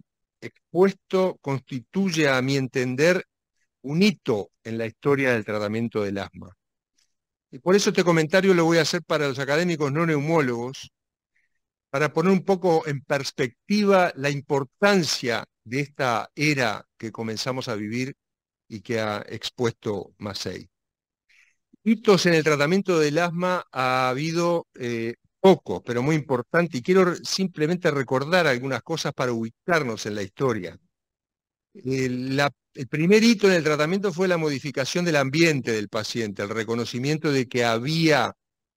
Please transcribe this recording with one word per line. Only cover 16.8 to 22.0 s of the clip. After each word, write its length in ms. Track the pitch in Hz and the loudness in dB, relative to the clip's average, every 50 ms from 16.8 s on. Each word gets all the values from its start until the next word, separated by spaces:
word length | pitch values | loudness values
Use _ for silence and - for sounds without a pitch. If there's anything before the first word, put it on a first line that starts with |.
| - _ _ - | -10 _ _ -14
que 140 | 113 110 | -12 -12
comenzamos 560 | - - 113 113 110 104 - 131 127 131 123 131 | -10 -8 -8 -8 -8 -6 -6 -6 -6 -6 -6 -6
a 80 | 110 | -6
vivir 380 | 101 104 107 113 123 131 139 - _ _ _ _ _ _ _ _ _ _ | -6 -6 -6 -6 -6 -6 -8 -10 _ _ _ _ _ _ _ _ _ _
y 140 | - 110 98 | -18 -18 -14
que 200 | - - 117 110 | -8 -6 -4 -4
ha 240 | 110 107 104 - - | -2 -4 -4 -6 -8
expuesto 880 | - 113 110 - - - - 123 117 - _ - 113 101 95 - - _ - | -10 -12 -12 -12 -10 -6 -4 -2 -4 -4 _ -6 -6 -6 -6 -8 -12 _ -12
Macei. 500 | 104 104 95 - - 98 90 95 90 _ _ _ _ _ _ _ _ _ _ _ _ _ _ _ _ _ _ _ _ _ _ _ - | -12 -10 -10 -8 -10 -10 -10 -12 -14 _ _ _ _ _ _ _ _ _ _ _ _ _ _ _ _ _ _ _ _ _ _ _ -2
Hitos 420 | 214 226 226 | 0 0 2